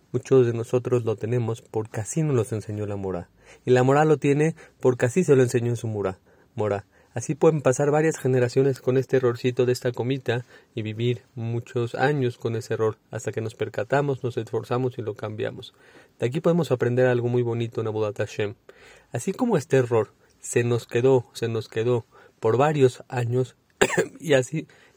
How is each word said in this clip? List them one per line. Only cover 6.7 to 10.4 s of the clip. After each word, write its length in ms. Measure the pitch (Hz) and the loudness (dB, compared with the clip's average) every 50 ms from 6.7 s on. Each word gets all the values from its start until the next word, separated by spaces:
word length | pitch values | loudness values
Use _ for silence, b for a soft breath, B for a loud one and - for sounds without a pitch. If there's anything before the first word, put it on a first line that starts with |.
| 101 98 - b b b b b b | -2 -4 -6 b b b b b b
Así 220 | 120 - - 151 | -8 -6 -6 -2
pueden 260 | - - 160 160 147 | 2 4 4 4 4
pasar 300 | 127 135 123 - 143 147 | 2 2 2 2 2 2
varias 260 | 143 156 156 160 147 | 2 2 2 0 0
generaciones 640 | - - 127 131 127 123 117 - 135 135 139 131 - | 0 0 0 2 2 2 2 2 2 2 2 0 0
con 160 | - 127 127 | -2 0 0
este 220 | 135 127 - - 131 | 0 0 2 0 2
errorcito 480 | 127 120 117 117 - 127 123 - 123 | 2 2 0 0 -2 -2 0 2 2
de 60 | 120 123 | 0 0
esta 200 | - - 123 117 | 0 -2 -4 -4
comita 540 | - 113 123 139 135 - - 113 123 | -4 -4 -4 -4 -4 -4 -4 -4 -4